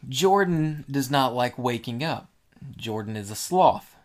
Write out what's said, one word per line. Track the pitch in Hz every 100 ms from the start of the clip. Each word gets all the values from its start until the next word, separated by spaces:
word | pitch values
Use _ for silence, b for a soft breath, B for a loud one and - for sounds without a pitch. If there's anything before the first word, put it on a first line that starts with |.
| 131
Jordan | 131 190 196 190 165 156 151 139
does | 139 131
not | 143 131 120
like | 123 120
waking | 127 120 117 117
up. | 156 135 - _ _ _ 139 -
Jordan | 110 110 107 110
is | 101
a | 107
sloth. | - 180 170 101 - -